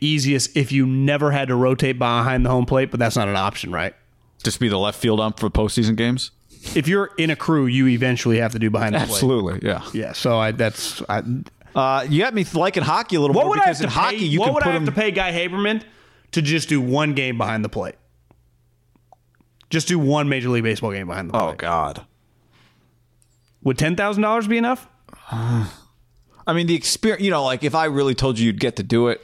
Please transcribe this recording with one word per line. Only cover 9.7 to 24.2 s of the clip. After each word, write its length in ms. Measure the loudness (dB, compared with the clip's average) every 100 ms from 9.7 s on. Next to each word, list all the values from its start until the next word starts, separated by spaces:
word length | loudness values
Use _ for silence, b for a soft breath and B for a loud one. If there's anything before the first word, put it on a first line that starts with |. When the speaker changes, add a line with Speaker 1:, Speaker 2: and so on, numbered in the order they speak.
| -4 -6
Speaker 1:
Yeah, 200 | -8 -8
so 260 | -4 0 0
I, 120 | 0
that's, 500 | 0 -2 -2 -8 -8 -6
I 120 | -4 -4 -6 -8 -18 -6 0
Speaker 2:
Uh, 320 | 0 0 0
you 120 | 0
got 120 | 0
me 120 | -2 -2
liking 280 | 0 0 0
hockey 360 | 0 0 0 0
a 40 |
little 140 | 2 2
Speaker 1:
What 80 |
Speaker 2:
more 60 | 2
Speaker 1:
would 80 | 2
I 60 | 2
Speaker 2:
because 140 | 2
Speaker 1:
have 40 |
Speaker 2:
in 60 | -2
Speaker 1:
to 80 | 0
Speaker 2:
hockey 180 | 0 0
Speaker 1:
pay, 40 |
Speaker 2:
you 160 | 0 0
Speaker 1:
what 60 | 2
Speaker 2:
can 80 | 0
Speaker 1:
would 80 |
Speaker 2:
put 60 | 0
Speaker 1:
I 40 |
have 80 | 0
Speaker 2:
him 40 | -2
Speaker 1:
to 40 |
pay 180 | 0 0
Guy 200 | 0 -2
Haberman 500 | -2 -2 -2 -2 -2 -6 b b b b
to 100 | -2
just 280 | 0 0 0
do 100 | 0
one 320 | 0 0 0
game 240 | 0 -2 -2
behind 260 | -2 -2 -4
the 40 |
plate? 260 | -4 -8 -10 _ _ _ _ _ _ _ _ _ _ _ _ _ _ _ _ -4
Just 180 | -2 0
do 100 | 2
one 300 | 2 2 2
Major 180 | 0 0
League 140 | 0
Baseball 280 | 0 -2 -4
game 160 | -6 -6
behind 220 | -8 -4
the 60 | -2
Speaker 2:
Oh, 120 | -2
Speaker 1:
plate. 100 | -4
Speaker 2:
God. 480 | -2 0 -2 -6 -18 _ _ _ b b b b b _ _ _ _ _ _ _
Speaker 1:
Would 140 | -2 0
ten 180 | 0 0
thousand 280 | 0 0